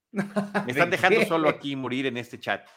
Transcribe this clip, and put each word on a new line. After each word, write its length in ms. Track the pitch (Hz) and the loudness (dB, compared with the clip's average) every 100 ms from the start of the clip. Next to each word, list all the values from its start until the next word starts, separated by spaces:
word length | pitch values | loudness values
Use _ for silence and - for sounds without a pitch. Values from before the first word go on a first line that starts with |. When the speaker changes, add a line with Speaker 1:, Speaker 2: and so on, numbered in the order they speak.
| _ | _
Speaker 1:
<laughs> 520 | 202 196 202 - 208 196 | -6 -4 -4 -2 -4 -2
Speaker 2:
Me 60 | |
están 180 | 127 175 | 2 2
Speaker 1:
¿De 80 | 185 | 4
Speaker 2:
dejando 220 | 185 220 | 4 4
Speaker 1:
qué? 80 | 208 | 4
Speaker 2:
solo 200 | 165 151 | 2 2
aquí 280 | - 143 139 | 0 -6 -6
morir 320 | 135 127 135 | -4 -2 -2
en 100 | 120 | -4
este 220 | 113 101 | -10 -10
chat. 280 | 117 98 - | -4 -4 -6